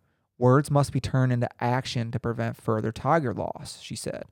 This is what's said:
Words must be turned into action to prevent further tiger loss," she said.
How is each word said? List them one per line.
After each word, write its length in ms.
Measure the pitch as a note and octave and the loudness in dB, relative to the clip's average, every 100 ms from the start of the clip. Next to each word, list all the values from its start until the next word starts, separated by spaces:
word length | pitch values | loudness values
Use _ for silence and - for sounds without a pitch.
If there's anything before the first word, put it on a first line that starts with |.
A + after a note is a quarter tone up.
| _ _ _ - | _ _ _ 2
Words 320 | B2 C3+ D3 | 6 6 4
must 220 | C#3+ C#3 | 2 2
be 80 | C3+ | -2
turned 320 | - C3 B2+ | 0 2 2
into 160 | A#2+ A#2+ - | 2 -2 -2
action 500 | A#2+ B2+ - B2 A2+ | -2 0 -2 -4 -4
to 60 | B2 | -2
prevent 380 | A#2 A#2 A#2 C3 | -2 -2 -4 -4
further 340 | - A2 G#2+ | -2 0 0
tiger 440 | - C3+ E3+ B2+ | -2 0 2 2
loss," 460 | G2+ F2 - C3+ - | -2 -6 -8 -14 -14
she 160 | - - | -12 -10
said. 280 | - - - | -8 -8 -12